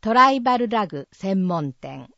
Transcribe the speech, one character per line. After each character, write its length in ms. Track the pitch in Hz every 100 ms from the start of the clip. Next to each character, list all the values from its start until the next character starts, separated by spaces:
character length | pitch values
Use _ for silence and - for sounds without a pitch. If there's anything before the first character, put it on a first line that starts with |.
| 220
ト 80 |
ラ 160 | 233 262
イ 100 | 269
バ 200 | 247 247
ル 100 | 240
ラ 160 | 226 196
グ 220 | 143 -
専 340 | _ 190 190 185
門 260 | 170 147
店 380 | 131 135 135 127